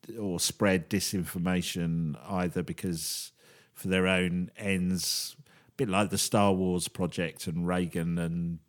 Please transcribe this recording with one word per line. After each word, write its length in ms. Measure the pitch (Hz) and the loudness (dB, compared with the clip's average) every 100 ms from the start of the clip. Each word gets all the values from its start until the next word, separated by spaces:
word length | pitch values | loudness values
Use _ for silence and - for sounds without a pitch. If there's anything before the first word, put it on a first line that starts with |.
| - 113 | -14 -8
or 220 | 101 87 | -4 -2
spread 500 | - - 104 92 80 | -2 2 4 4 2
disinformation, 1300 | 101 - 101 82 90 87 90 85 90 85 82 80 69 76 | -2 0 -2 -4 -2 0 0 0 -2 0 0 -2 -4 -4
either 340 | 95 90 92 | -2 0 -2
because 680 | 82 82 95 80 - - - - - - _ | -4 -4 -4 -4 -6 -6 -10 -16 -20 -20 _
for 140 | - 92 | -10 0
their 180 | 95 92 | 2 4
own 420 | 92 90 90 90 - | 4 2 0 -4 -4
ends, 800 | 101 95 90 90 - - - - - - _ | -2 0 2 0 -2 -4 -6 -12 -20 -20 _
a 20 | - | -4
bit 120 | 120 | 0
like 200 | 95 101 | 2 2
the 80 | 98 | 0
Star 360 | - 107 101 | 2 4 6
Wars 340 | 92 92 90 - | 4 2 0 -2
project 580 | - 90 - 85 - - | -2 -2 0 -4 -4 -6
and 200 | 82 87 | -2 0
Reagan 500 | 90 87 87 85 85 | 0 0 -2 -2 0
and, 420 | 85 85 85 82 | 0 -2 -2 -4